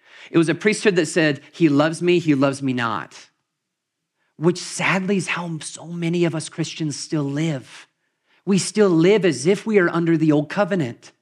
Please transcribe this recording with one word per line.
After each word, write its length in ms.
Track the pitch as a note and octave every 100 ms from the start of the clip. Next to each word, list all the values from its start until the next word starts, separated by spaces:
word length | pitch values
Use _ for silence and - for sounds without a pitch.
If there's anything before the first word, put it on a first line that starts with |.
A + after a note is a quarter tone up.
| _ - -
It 80 | E3
was 100 | E3
a 60 |
priesthood 420 | E3 G#3+ G#3 G#3 F3
that 100 | D#3
said, 340 | F3+ D#3 C3+ -
"He 160 | - D#3+
loves 340 | C#3+ D#3+ D#3+
me, 160 | F3 F3
he 160 | D#3+
loves 280 | C3+ C#3 C3+
me 100 | C3+
not," 560 | B2 A#2 F#2+ - - - _ _ _ _ _ _ _ _ _ _ -
which 220 | E3+ F3
sadly 600 | - - - F#3+ F#3 G3
is 100 | -
how 300 | E3+ F3 D#3
so 280 | - - D#3+
many 360 | E3+ E3+ F3
of 100 | E3
us 140 | D#3+ -
Christians 480 | - D#3+ - D#3 -
still 260 | - D#3
live. 640 | C#3 C#3+ E3 C3+ A2 - - _ _ _ _ _
We 140 | F3+ G3
still 300 | - G#3+ G3+
live 360 | E3 F3+ G#3+
as 220 | F3 A#2+ D3+
if 200 | G3+ A3
we 120 | G3+
are 120 | E3+
under 260 | E3 E3 D#3+
the 160 | D#3
old 160 | D3 D3
covenant. 640 | G3 F3+ G3 A#2+ - - _